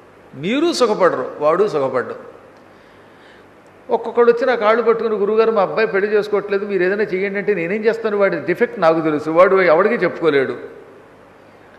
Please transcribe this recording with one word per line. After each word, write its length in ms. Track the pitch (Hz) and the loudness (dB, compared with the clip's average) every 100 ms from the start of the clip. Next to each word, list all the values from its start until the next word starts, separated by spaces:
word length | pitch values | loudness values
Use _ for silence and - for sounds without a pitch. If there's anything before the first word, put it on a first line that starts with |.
| - - - 131 | -20 -20 -20 -10
మీరు 380 | 165 262 339 | -4 -2 -2
సుఖపడరు, 640 | 240 233 196 175 135 127 - | 0 0 2 0 0 -6 -2
వాడు 280 | 147 175 208 | 0 2 0
సుఖపడ్డు. 480 | 151 135 123 113 110 - - - - - - - - - - - - - - - - - | 0 -2 -4 -6 -12 -16 -20 -20 -20 -20 -20 -20 -20 -20 -20 -20 -20 -20 -20 -20 -20 -6
ఒక్కొక్కడు 420 | 226 233 226 240 | -6 -4 2 2
వచ్చి 140 | 233 262 | 2 0
నా 100 | 226 | 0
కాళ్ళు 280 | 208 226 | 2 2
పట్టుకుని, 320 | 226 226 220 214 | 2 0 -2 -2
"గురువుగారు, 360 | 202 220 226 | 0 2 2
మా 100 | 214 | 2
అబ్బాయి 260 | 180 175 220 | 0 0 -2
పెళ్లి 240 | 190 208 | 0 0
చేసుకోవట్లేదు, 540 | 208 208 208 196 196 208 | -2 0 -4 -2 -6 -4
మీరు 180 | 196 | -2
ఏదైనా 200 | 180 208 | 0 -2
చేయండి" 360 | 208 185 202 202 | -4 -4 -4 -4
అంటే 140 | 202 | -2
నేనేం 320 | 196 165 214 220 | -2 -2 -2 -2
చేస్తాను? 320 | 220 220 208 | -2 -2 0
వాడి 220 | 196 175 | 0 0
డిఫెక్ట్ 400 | 135 175 233 214 | -4 -2 -2 2
నాకు 220 | 165 165 | 2 4
తెలుసు, 280 | 156 151 151 | 0 -2 0
వాడు 320 | 160 196 190 | 4 6 6
ఎవడికి 340 | 175 156 208 226 | 4 4 4 2
చెప్పుకోలేడు. 640 | 175 - 165 143 123 120 - - - - - - - - - - - | -2 0 0 2 0 -6 -12 -18 -20 -20 -20 -20 -20 -20 -20 -20 -20